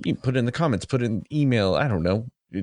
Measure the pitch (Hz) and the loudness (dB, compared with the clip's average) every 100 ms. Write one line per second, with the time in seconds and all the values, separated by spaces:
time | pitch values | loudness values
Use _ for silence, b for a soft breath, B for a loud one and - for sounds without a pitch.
0 | - - 131 127 120 - 165 98 - 127 | -2 -2 -2 0 -2 0 0 0 -2 -2
1 | 120 107 - 151 139 117 95 78 143 95 | 0 -4 -4 0 2 4 2 2 0 0
2 | 85 107 120 - _ 98 | 2 0 -4 -14 _ -8